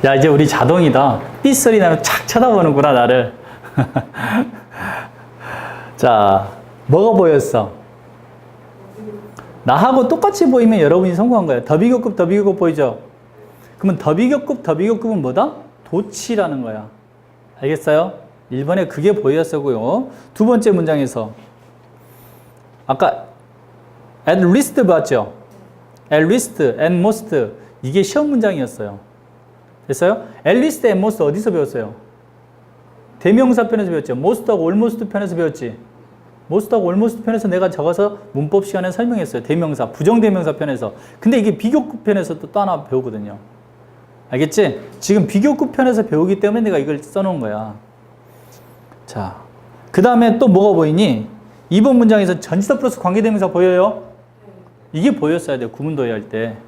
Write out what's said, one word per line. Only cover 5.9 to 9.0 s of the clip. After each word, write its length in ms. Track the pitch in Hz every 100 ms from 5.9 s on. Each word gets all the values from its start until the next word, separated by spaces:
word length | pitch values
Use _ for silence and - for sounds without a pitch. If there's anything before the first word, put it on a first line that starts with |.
자, 540 | - 127 110 101 95 101 - - - -
뭐가 280 | 151 214 190
보였어? 540 | 175 143 - 117 98 - - - - - - - - - - - 190 214